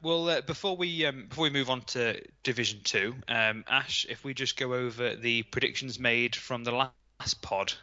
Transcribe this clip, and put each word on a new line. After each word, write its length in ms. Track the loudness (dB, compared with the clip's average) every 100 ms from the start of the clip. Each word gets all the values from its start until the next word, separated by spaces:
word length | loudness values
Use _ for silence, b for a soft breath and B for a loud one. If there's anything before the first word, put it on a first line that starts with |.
Well, 260 | 0 2 4
uh, 120 | 2
before 340 | 0 -2 -2 0
we, 300 | -2 2 0
um, 220 | 0 -8
before 140 | 0
we 80 | 2
move 180 | 2 2
on 120 | 0
to 380 | -2 0 0 0 -8 _
Division 380 | -2 0 0 0
Two, 320 | 0 2 2 -2 -2
um, 340 | 2 2 2 0
Ash, 400 | 0 0 -2 -4
if 160 | -6 -6
we 80 |
just 240 | -4 -2 -2
go 160 | 0
over 420 | 0 -2 -2 -2 0
the 280 | 0 0
predictions 540 | 0 0 0 0 -6 0
made 360 | 2 4 2 -2
from 300 | -4 -4 0
the 80 |
last 680 | 2 0 -2 _ -8 -4 -4
pod, 300 | -2 -2 0 -4